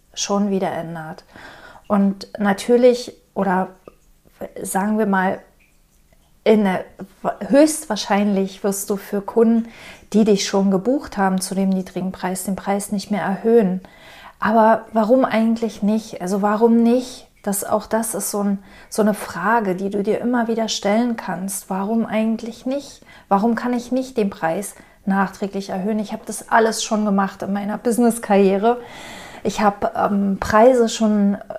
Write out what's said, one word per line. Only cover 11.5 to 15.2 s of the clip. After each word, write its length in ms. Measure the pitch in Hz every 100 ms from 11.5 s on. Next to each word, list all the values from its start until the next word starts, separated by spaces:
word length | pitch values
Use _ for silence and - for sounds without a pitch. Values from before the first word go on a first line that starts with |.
dem 140 | 190 190
niedrigen 440 | 190 185 180 185
Preis, 320 | - 185 185
den 120 | - 185
Preis 360 | - 196 196
nicht 180 | 208 -
mehr 120 | 202
erhöhen. 600 | 160 190 226 233 190 185 - - - - - -
Aber 480 | 208 226 220 220 -
warum 320 | 220 208 262